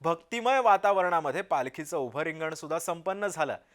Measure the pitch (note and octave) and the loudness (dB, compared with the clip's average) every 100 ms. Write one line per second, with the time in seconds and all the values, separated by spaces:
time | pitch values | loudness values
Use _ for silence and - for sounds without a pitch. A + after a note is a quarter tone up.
0 | E3 E3+ - A#3 A#3 C4+ A#3 G3 G3+ G3 | -4 -4 -4 -2 2 4 6 6 6 4
1 | F3+ E3+ D3+ C#3+ G3 D3 C3 - D3+ E3 | 4 2 0 -2 -2 -2 -2 -8 -6 -4
2 | B2+ C3 D#3+ D#3+ D#3+ D#3+ D3+ E3 E3 E3+ | -4 -4 -4 -4 -6 -8 -6 -4 -4 -4
3 | E3+ G3 G#3 E3+ D3 G2+ _ | -4 -4 -4 -2 -2 -4 _